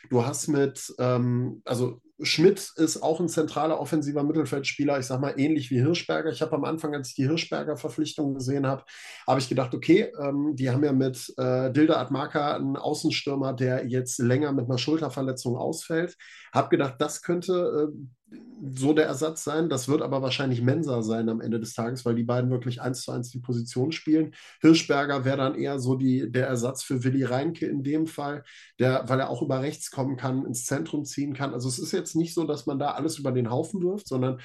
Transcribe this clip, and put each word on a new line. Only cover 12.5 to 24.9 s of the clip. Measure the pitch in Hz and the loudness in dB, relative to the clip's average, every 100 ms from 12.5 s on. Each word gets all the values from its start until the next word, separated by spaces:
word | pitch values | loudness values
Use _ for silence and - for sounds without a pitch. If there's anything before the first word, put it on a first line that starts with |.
einen | - 139 139 | 0 -2 -2
Außenstürmer, | 139 151 156 139 - 139 135 | -2 0 0 0 -2 -2 -2
der | 123 127 127 - | 0 0 0 0
jetzt | 127 127 - | -2 -2 0
länger | 120 131 151 | 4 4 4
mit | 135 123 | 0 0
einer | 123 | 0
Schulterverletzung | 156 160 147 139 135 131 127 117 | 2 0 0 -2 -4 -2 -4 -2
ausfällt. | - 165 - 165 175 - - - - | -2 -4 -4 -2 -2 -6 -20 -20 -2
Hab | 135 127 | 0 2
gedacht, | 160 139 131 | 2 2 0
das | 151 - | -4 -4
könnte, | - 175 175 180 175 151 151 | -2 -2 0 0 0 0 0
äh, | 147 135 - _ - - - 143 | -4 -14 -18 _ -20 -20 -12 -10
so | 127 135 | 0 4
der | 151 151 | 4 4
Ersatz | 131 156 165 | 2 -4 -4
sein. | - 156 170 | -4 -2 0
Das | 135 123 | -2 0
wird | 151 | 0
aber | 135 135 | 2 -2
wahrscheinlich | 131 - 135 123 | 0 -2 0 2
Mensah | 120 151 151 120 | 2 2 0 -2
sein | 110 113 113 | 0 0 0
am | 113 | -2
Ende | 113 113 | -2 -4
des | 113 | -4
Tages, | - 117 131 | -4 -4 -2
weil | 120 | -2
die | 117 | 0
beiden | 117 123 123 | 0 0 2
wirklich | 127 123 123 | 0 -2 -4
eins | 131 127 | -4 -6
zu | - | -6
eins | 127 123 | -6 -8
die | 127 | -10
Position | 123 120 117 123 143 | -4 -4 -2 -2 -2
spielen. | 160 - 156 156 - - - | -2 2 2 2 -6 -20 4
Hirschberger | 156 160 160 | 8 8 6